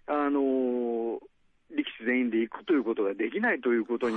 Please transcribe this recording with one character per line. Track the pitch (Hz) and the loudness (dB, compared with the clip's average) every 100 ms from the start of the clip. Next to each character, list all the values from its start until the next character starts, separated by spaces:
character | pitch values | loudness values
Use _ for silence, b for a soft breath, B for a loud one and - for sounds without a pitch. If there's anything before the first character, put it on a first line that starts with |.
| - | -4
あ | 147 143 | 0 2
の | 143 | 2
ー、 | 135 131 127 123 120 117 117 107 - _ _ _ - 143 | 2 2 0 0 -2 -2 -2 -6 -10 _ _ _ -8 -6
力 | - - | -4 -4
士 | |
全 | 117 127 | 0 0
員 | 123 | 2
で | 110 | 2
行 | 113 | 0
く | - | -2
と | - | 0
い | 151 | 2
う | |
こ | 113 | 2
と | 113 | 0
が | 98 | 0
で | 98 113 | 0 -2
き | 180 | 0
な | 233 | 0
い | 160 | 0
と | 123 | 2
い | 120 | 2
う | |
こ | 110 117 | 0 -2
と | |
に | 120 | 0